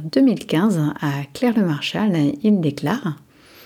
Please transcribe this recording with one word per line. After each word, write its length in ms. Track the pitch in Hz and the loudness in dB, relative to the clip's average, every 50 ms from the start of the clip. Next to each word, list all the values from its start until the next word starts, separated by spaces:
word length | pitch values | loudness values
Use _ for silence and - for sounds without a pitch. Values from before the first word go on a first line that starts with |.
| 156 160 | -8 -2
deux 100 | - 262 | 2 4
mille 240 | 269 254 190 - - | 4 4 4 0 -2
quinze, 340 | - - 160 196 220 185 160 151 147 151 - | -2 0 2 2 2 2 2 0 0 -2 -2
à 220 | 160 143 143 139 139 - - | -4 -4 -2 -4 -6 -8 -6
Claire-le-Marchal, 840 | - 254 247 220 233 190 170 147 143 - - - 175 214 214 175 160 143 143 - - - | -2 0 0 2 2 2 0 0 -2 -4 -6 -4 -2 0 0 2 2 2 0 0 0 2
il 160 | 214 208 185 | 2 2 2
déclare : « 580 | 160 143 135 - - 147 208 - - 160 147 - - _ _ _ - - - - - | 2 0 -2 -2 -4 -4 -4 -4 -4 -6 -6 -8 -12 _ _ _ -20 -20 -20 -20 -20